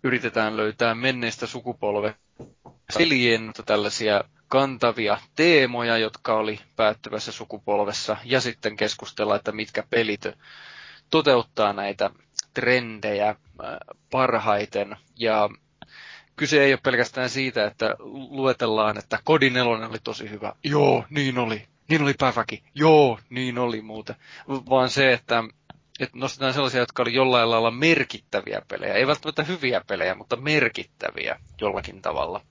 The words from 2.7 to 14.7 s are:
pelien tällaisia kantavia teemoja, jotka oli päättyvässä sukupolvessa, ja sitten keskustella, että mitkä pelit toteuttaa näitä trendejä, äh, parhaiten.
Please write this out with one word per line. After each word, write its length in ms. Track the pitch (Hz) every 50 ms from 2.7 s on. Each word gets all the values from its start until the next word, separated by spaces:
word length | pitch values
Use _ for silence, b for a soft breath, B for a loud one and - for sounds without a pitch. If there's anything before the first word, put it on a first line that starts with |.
| _ _ _ - - 107
pelien 540 | - 165 147 127 123 120 117 113 110 110 107 - 113
tällaisia 580 | - 110 104 104 104 - - 117 107 104 101 - - _ _ _ _
kantavia 720 | - 135 135 135 131 117 120 120 110 120 113 104 101 104 - _ _
teemoja, 640 | - 156 175 170 147 135 123 123 120 120 117 117 113
jotka 360 | 110 110 - - _ - 113
oli 260 | 110 110 107 107 104 - _ _
päättyvässä 560 | - 113 107 110 - - 113 104 107 - - 107
sukupolvessa, 840 | - 113 _ - 104 _ - 104 101 104 98 104 - - - 107 104 120
ja 160 | 120 123 131
sitten 360 | 120 123 113 _ - 107 107
keskustella, 600 | 104 110 107 - - - - - - 107 107 101
että 160 | 101 - - 104
mitkä 320 | 107 110 - - - 104 _
pelit 340 | - 117 113 107 104 101 - 92 - B B B B B B B B B B B B B B _
toteuttaa 640 | - 160 151 147 131 120 113 _ _ - 110 104 101
näitä 380 | 101 101 101 101 - 104 98 - _ _ _ _ - - _ _
trendejä, 760 | 131 117 120 127 123 120 113 110 107 101 107 104 101 104 107
äh, 80 | 107 _ _ _ _ - - - - - - - - _ _ _
parhaiten. 840 | - 131 131 127 120 113 107 110 104 104 104 -